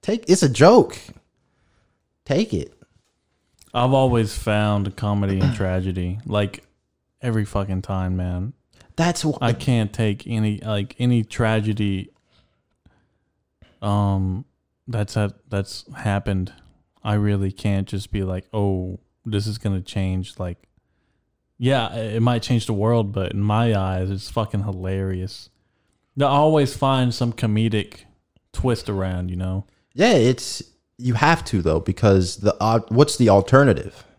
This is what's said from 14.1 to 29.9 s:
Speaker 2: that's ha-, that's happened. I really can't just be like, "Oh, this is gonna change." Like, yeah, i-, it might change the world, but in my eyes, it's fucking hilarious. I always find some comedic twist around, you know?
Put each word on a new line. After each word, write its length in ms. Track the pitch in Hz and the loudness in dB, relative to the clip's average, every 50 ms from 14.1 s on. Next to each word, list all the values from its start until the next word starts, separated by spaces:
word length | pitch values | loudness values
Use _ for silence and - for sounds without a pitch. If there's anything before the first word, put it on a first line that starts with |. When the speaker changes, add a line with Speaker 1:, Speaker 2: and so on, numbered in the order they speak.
| 98 95 95 92 92 101 - _ _ _ _ _ _ _ _ | 0 0 0 -2 -2 -4 -8 _ _ _ _ _ _ _ _
Speaker 2:
that's 280 | - 117 107 104 - - | -8 -4 -4 -4 -2 -2
ha-, 140 | 110 104 101 - _ _ _ | -2 -2 -2 -4 _ _ _
that's 360 | - 98 98 - - - - - - | -6 -6 -4 -6 -10 -16 -16 -18 -18
happened. 580 | - - 107 98 101 - - 98 95 92 101 - - _ - _ _ _ _ _ _ _ | -6 -4 -2 -2 -2 -2 -2 -2 -2 -2 -6 -8 -18 _ -20 _ _ _ _ _ _ _
I 120 | 107 104 | -2 0
really 360 | 104 104 104 101 98 98 95 | 0 2 2 0 0 -2 -4
can't 360 | 95 - - 107 101 98 95 | -6 -4 -2 -2 0 0 -2
just 240 | - - 98 98 - | -4 -6 -8 -8 -6
be 120 | - 104 95 | -4 -4 -4
like, 220 | 92 92 92 - _ - | -4 -6 -8 -8 _ -4
"Oh, 460 | 110 101 98 95 92 92 92 92 - _ _ _ _ _ | -2 0 0 0 -2 -4 -6 -10 -12 _ _ _ _ _
this 220 | 117 107 101 104 | -4 -4 -2 -2
is 100 | 110 107 | -4 -6
gonna 240 | 110 - 107 98 92 | -4 -4 -4 -2 -2
change." 560 | 95 - - 101 95 92 92 92 92 - - | -4 -6 -6 -4 -2 -2 -2 -4 -6 -8 -10
Like, 300 | - 90 87 87 _ _ _ _ _ _ _ _ _ _ _ _ _ _ _ _ _ _ _ _ | -10 -10 -10 -10 _ _ _ _ _ _ _ _ _ _ _ _ _ _ _ _ _ _ _ _
yeah, 300 | _ 123 127 139 131 113 | _ 0 2 2 2 0
i-, 100 | - - 117 110 110 104 | -2 -4 -6 -6 -4 0
it 40 | 113 | 2
might 220 | 117 123 123 117 - | 2 2 2 0 0
change 240 | - 127 117 110 | 0 0 0 0
the 60 | - 113 | -2 -2
world, 380 | 98 104 110 120 117 110 101 | 0 2 2 2 2 0 0
but 200 | 104 98 95 - | -2 -4 -4 -4
in 100 | - 101 | -2 -2
my 320 | 101 104 104 110 117 117 110 | 0 0 2 2 2 2 2
eyes, 360 | 98 95 95 95 92 92 95 | 0 0 -2 -2 -2 -2 -4
it's 180 | 98 95 - - | -4 -6 -8 -6
fucking 340 | - 117 107 - - 101 101 | -4 -4 -4 -2 -4 -4 -4
hilarious. 840 | 107 95 92 92 92 95 98 95 95 95 92 92 95 - - - - _ _ _ _ _ _ _ _ _ _ _ _ _ 135 | -4 -6 -6 -6 -6 -4 -4 -4 -4 -4 -6 -8 -10 -12 -16 -20 -20 _ _ _ _ _ _ _ _ _ _ _ _ _ 0
I 40 | 143 | 0
always 500 | 139 135 143 151 156 156 151 143 131 - | 2 4 4 4 4 4 4 2 0 -2
find 360 | - - 135 135 131 127 123 113 | -2 0 0 2 2 0 -2 0
some 200 | - 123 117 110 | -2 -4 -4 -2
comedic 680 | - - 110 104 107 110 113 107 107 - - - - - _ _ _ _ _ _ _ _ _ _ | -2 -2 0 0 2 0 2 0 -2 -4 -4 -12 -20 -20 _ _ _ _ _ _ _ _ _ _
twist 360 | - - 131 120 - - - | -4 -2 0 -2 -2 -4 -6
around, 400 | 104 98 95 92 92 90 90 90 | -4 -4 -4 -4 -4 -4 -6 -6
you 60 | 90 | -6
know? 280 | 90 92 92 92 98 98 _ _ _ _ _ | -6 -4 -4 -4 -6 -8 _ _ _ _ _